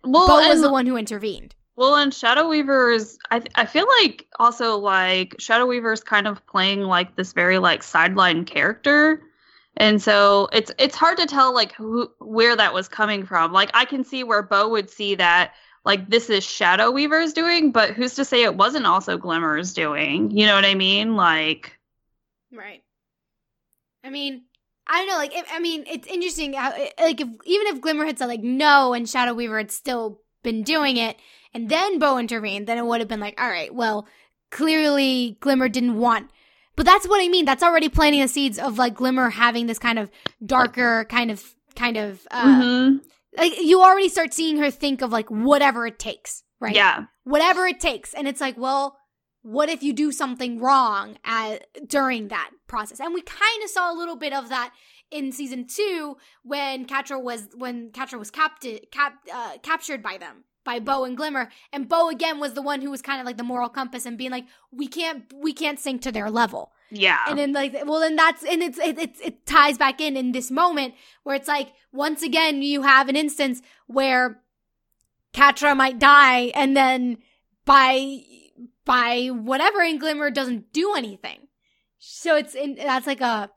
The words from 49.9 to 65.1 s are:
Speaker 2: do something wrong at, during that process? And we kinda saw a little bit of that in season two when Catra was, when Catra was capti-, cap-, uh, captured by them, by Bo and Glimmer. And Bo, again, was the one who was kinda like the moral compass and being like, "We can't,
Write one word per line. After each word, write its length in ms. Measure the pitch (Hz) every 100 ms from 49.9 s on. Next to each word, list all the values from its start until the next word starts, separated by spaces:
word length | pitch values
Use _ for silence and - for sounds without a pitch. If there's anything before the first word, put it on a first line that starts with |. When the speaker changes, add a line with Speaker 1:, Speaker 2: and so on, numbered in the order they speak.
Speaker 2:
do 180 | 240 302
something 480 | 262 269 247 247 233
wrong 580 | 254 269 240 202 208 214
at, 420 | - 226 220 - - - 294
during 400 | 285 269 240 202
that 220 | 208 156 _ _
process? 320 | 233 214 -
And 140 | 302
we 60 | 349
kinda 460 | 349 - 415 453 415
saw 240 | 381 359
a 40 | 339
little 200 | 339 330
bit 160 | 302
of 160 | 277 226
that 240 | 262 247 _ _ _ _
in 220 | 302 269
season 340 | 262 277 254 247
two 500 | - 415 349 294 277 _ _
when 440 | 240 285 277 262 254
Catra 360 | 269 269 277
was, 260 | 247 233 208
when 360 | 240 247 240 233
Catra 280 | 226 262 254
was 120 | 208
capti-, 600 | - 311 311 262 214 _
cap-, 280 | - 285 _ -
uh, 260 | 247 226 147
captured 400 | 285 320 - 269
by 140 | 208 185
them, 280 | 170 107 _ _
by 160 | - 240
Bo 240 | 226 277
and 100 | 254
Glimmer. 360 | 247 302 277 233 _ _
And 140 | 285 254
Bo, 180 | 330 339
again, 320 | 311 330 302
was 140 | 285
the 80 | 240
one 180 | 277 285
who 100 | 277
was 120 | 269
kinda 200 | 277 269
like 140 | 254 226
the 80 |
moral 240 | 240 247 240
compass 380 | 247 262 254 247
and 100 | 226
being 140 | 262
like, 160 | 254 254 _ _
"We 140 | 254 285
can't, 440 | 311 330